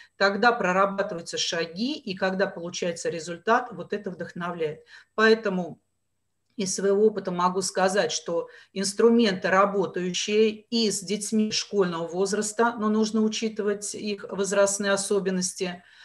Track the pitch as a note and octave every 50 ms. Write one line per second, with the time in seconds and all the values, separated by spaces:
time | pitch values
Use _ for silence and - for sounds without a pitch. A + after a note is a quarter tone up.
0 | - _ _ - G3 G3+ G3+ G3+ A3+ A#3+ A3+ - G3 F3+ F#3 F#3+ G3 G3 F#3+ G3+
1 | F#3+ - E3+ E3 E3+ - - D#3+ - - F#3 E3+ E3 E3 E3 F3+ A#3 C4+ D#4 -
2 | - G#3 F3+ F#3 G3+ F#3+ F#3+ F#3+ G3 F#3+ - F3 E3+ F3 F3+ - F#3+ F3 E3+ -
3 | - E3 E3 E3 D#3 E3+ E3+ E3+ - G#3+ A#3 B3 B3 B3 G#3 E3+ E3 - G#3 G#3+
4 | G#3+ G3 F3 D#3 E3 - - - F3 F3+ F3 F3 D#3+ D3+ D3+ - - _ - -
5 | - _ _ - A3 A3 A3+ A3 A3 G#3 F#3 F#3 F3 D#3+ - - _ _ _ _
6 | _ _ _ _ _ _ _ _ _ _ _ - G3 F#3 - - F#3 G3 G3 G3+
7 | G#3+ A3 G#3+ G3 - F#3 F3 F3 F3+ F#3 F3+ F#3+ F#3 - - F#3+ F#3 F#3+ F#3+ G3+
8 | F3 D#3 - - - - E3+ E3+ D#3+ - - - - _ - F#3+ G3 - - -
9 | A3 A#3 A#3 A#3 A#3 G3+ F#3 F#3 - F3+ F#3 F#3+ G3+ G3+ F#3+ G3+ F3 D#3 - F#3
10 | F3+ F#3 F3 - - - G#3 G#3+ A3 A3 G#3+ G#3+ - _ A#3 A#3 A3+ G#3 F#3+ -
11 | F#3 E3+ G3+ G#3 G3+ - A3+ G#3+ G#3+ G#3+ A3+ - - - - G3+ F#3 F3+ E3+ E3
12 | E3+ D#3+ E3 F3+ G3 F#3+ G#3 G#3 G3+ - - - A3+ G3+ - G3+ G#3 G#3+ G#3+ A3
13 | A3 G#3+ A3 A3 A3 G#3+ G#3+ - A#3 G#3+ G#3+ - G3 G#3 G#3 G3+ - - - -
14 | - G#3+ G3+ G3+ - - - F3+ G3+ F#3 G3+ G3+ G3+ G3 G3+ - G3+ G3 G3+ G3
15 | G3 - G#3 G3 F3+ F#3+ F#3+ F#3 F3+ - - - F#3+ F3+ F3 F3+ - - - -